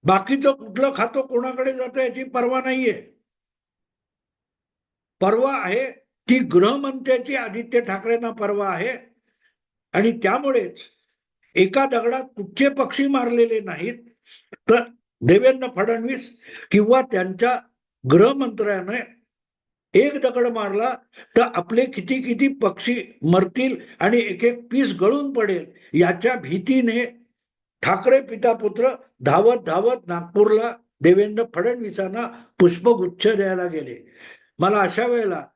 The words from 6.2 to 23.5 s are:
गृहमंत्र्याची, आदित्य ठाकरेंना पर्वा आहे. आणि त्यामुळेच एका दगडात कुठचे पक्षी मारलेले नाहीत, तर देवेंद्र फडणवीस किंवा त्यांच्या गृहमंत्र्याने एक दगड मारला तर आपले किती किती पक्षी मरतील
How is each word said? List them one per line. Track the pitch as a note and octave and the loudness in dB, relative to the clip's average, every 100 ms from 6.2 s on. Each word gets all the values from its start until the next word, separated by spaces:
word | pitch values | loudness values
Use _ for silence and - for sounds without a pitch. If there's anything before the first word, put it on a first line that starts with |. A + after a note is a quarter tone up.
| - B3+ | 0 0
गृहमंत्र्याची, | G#3+ F3 G3+ C#4 C#4 C4 C4+ B3 B3+ C4+ | 4 4 4 0 -6 -6 -2 -2 0 -8
आदित्य | A3+ G#3 A#3 A#3+ | -6 -10 -2 -2
ठाकरेंना | A#3 F#3+ A3+ A#3 A#3 | -2 -6 -2 -2 -4
पर्वा | A3+ G#3 G3+ G3 | -6 -4 -2 -4
आहे. | E3+ A3 B3 _ _ _ _ _ _ _ _ _ | -4 -6 -8 _ _ _ _ _ _ _ _ _
आणि | E3 A3 | 0 0
त्यामुळेच | - F#3+ B3+ C#4 B3+ F3 - - _ _ _ _ _ _ | 0 -2 -2 0 -2 -2 -12 -20 _ _ _ _ _ _
एका | - F#3+ C4+ C4+ | 0 2 2 0
दगडात | A#3+ A#3 C4 | 0 0 -4
कुठचे | C4 - F#3 - C#4 | -8 -12 -12 0 0
पक्षी | C#4 B3+ - C#4 | 2 -4 -2 0
मारलेले | C#4 A#3+ A#3+ A#3 A3 | 0 0 2 2 0
नाहीत, | G3 D3+ G3 A#3+ - _ _ - _ | -4 -8 -8 -10 -20 _ _ -20 _
तर | - - F#3 A#3 _ _ _ | -10 2 2 2 _ _ _
देवेंद्र | A#2+ F#3+ B3+ C4 B3+ F3+ | 4 6 6 2 -4 -4
फडणवीस | G#3+ A#3 A#3 B3+ - _ - - - | -2 -2 -4 -8 -10 _ -20 -20 0
किंवा | G3+ G#3 B3+ | 2 4 4
त्यांच्या | B3+ G3+ F#3 F#3+ A#3 B3 _ _ _ _ B2+ | 2 -4 -4 -2 -2 -2 _ _ _ _ 2
गृहमंत्र्याने | E3 A3+ C#4 B3 G#3+ G#3 G3 F3+ A#3+ - _ _ _ _ _ _ _ _ | 6 6 4 -4 -4 -4 -4 -4 -8 -10 _ _ _ _ _ _ _ _
एक | F#3+ C#4 | 2 2
दगड | C#4+ B3+ A#3+ A#3+ | 0 -2 0 -2
मारला | A3+ G3+ G3+ A#3+ - _ - - - | -2 -4 -2 -4 -6 _ -20 -8 -2
तर | A#3+ | -2
आपले | F3+ F3 A#3 | -2 -2 0
किती | B3+ G3+ F3 C4 | 0 -6 -6 -6
किती | B3+ A3+ C#4 | -4 -2 -2
पक्षी | - G3+ F#3+ - A#3+ - _ | 0 -4 -2 -6 -6 -8 _
मरतील | D#3 F3+ F#3 | 2 2 2